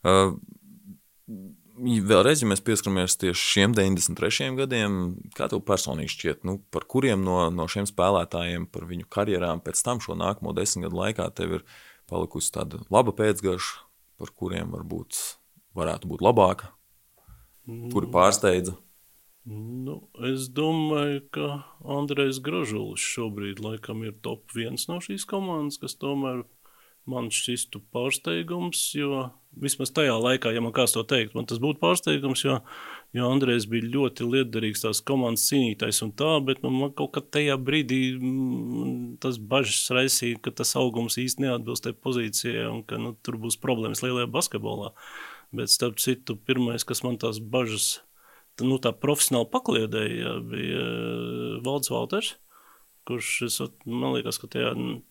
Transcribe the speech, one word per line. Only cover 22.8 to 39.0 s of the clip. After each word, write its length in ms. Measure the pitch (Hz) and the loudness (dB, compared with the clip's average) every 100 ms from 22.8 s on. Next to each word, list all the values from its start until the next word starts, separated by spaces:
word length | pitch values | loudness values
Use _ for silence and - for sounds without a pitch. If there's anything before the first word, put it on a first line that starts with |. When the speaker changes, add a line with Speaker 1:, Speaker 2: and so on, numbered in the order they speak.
| 107 98 | -4 -4
Speaker 2:
šobrīd 580 | - - 113 104 101 98 | -4 -4 -4 -4 -6 -6
laikam 440 | 107 110 - 110 | -8 -8 -8 -8
ir 100 | 110 | -8
top 400 | 104 120 117 - | -8 -8 -10 -8
viens 320 | 117 113 123 - | -6 -4 -4 -6
no 140 | 175 | -6
šīs 240 | - 196 - | -6 -8 -4
komandas, 540 | 196 190 160 147 - | -4 -2 -2 -4 -6
kas 180 | 131 - | -12 -6
tomēr 460 | 139 139 135 127 117 _ - _ _ _ - | -4 -2 -2 -4 -8 _ -20 _ _ _ -8
man 200 | 127 117 | -6 -2
šķistu 540 | - 131 120 - 107 - | -2 -2 -2 -4 -10 -6
pārsteigums, 960 | 123 127 131 - 170 170 175 175 - - | -2 -2 -2 -2 -4 -2 -4 -2 -2 -4
jo 340 | 151 143 135 127 - _ | -2 -2 -2 -4 -10 _
vismaz 420 | 143 139 - 131 | -6 -4 -2 -2
tajā 220 | - 147 113 | 2 4 4
laikā, 380 | 123 127 117 | 4 4 2
ja 80 | 117 | 0
man 80 | 117 | 0
kāds 220 | 120 120 - | 4 4 2
to 60 | |
teikt, 300 | 110 131 107 117 | 2 2 2 -4
man 100 | 117 | -4
tas 140 | 117 | -2
būtu 180 | 139 143 | -2 2
pārsteigums, 640 | 170 180 - 147 139 131 | 2 4 2 0 2 0
jo, 140 | 135 131 - - - - - | 2 0 -2 -16 -14 -16 -8
jo 180 | 120 123 | 0 2
Andrejs 380 | 135 131 120 107 | 4 4 2 2
bija 180 | 117 113 | -2 0
ļoti 400 | 135 131 - 120 | 2 0 0 2
lietderīgs 560 | 131 123 113 110 104 | 2 2 0 -2 -2
tās 200 | 113 101 | -2 -2
komandas 400 | - 143 120 113 - | 0 2 2 2 2
cīnītājs 540 | 143 123 104 113 104 | 4 4 2 -2 0
un 120 | 110 104 | -4 -2
tā, 140 | 151 156 | 2 4
bet, 240 | 131 135 | 2 0
nu, 80 | 131 | 0
man 220 | 131 139 139 | 0 0 -2
kaut 160 | 143 | -4
kā 80 | 147 | -4
tajā 360 | - 147 147 135 | -2 0 2 2
brīdī, 400 | 127 156 127 131 131 | 2 0 2 2 2
mm, 1080 | 127 127 131 131 123 117 120 127 123 | 0 -2 0 0 -2 -4 -2 -2 -4